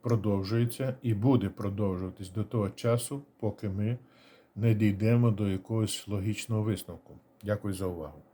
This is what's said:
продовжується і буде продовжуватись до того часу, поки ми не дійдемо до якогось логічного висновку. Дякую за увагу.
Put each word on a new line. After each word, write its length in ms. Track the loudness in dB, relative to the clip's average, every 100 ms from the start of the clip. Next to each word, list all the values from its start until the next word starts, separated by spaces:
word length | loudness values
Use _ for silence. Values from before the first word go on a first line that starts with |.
продовжується 920 | 2 0 2 0 0 0 0 0 -6 -4
і 120 | -2
буде 340 | 2 4 4 4
продовжуватись 800 | -2 -4 -2 -2 0 -4 -8 -10
до 140 | -6
того 260 | -2 0 -2
часу, 520 | -2 0 0 0 -8 -12 _
поки 280 | -6 -4 -6
ми 300 | -2 -2 -2 -8 _ -20 -20 _ 0
не 180 | 2
дійдемо 560 | 4 4 4 4 6 4
до 180 | 2 0
якогось 600 | -2 -2 -2 0 -2 -4
логічного 540 | -4 -2 -4 -2 -2
висновку. 560 | 0 -2 -4 -16 -16 -20 _ _
Дякую 320 | -4 -2 -2
за 120 | -4 -4
увагу. 360 | -6 -10 -14 -20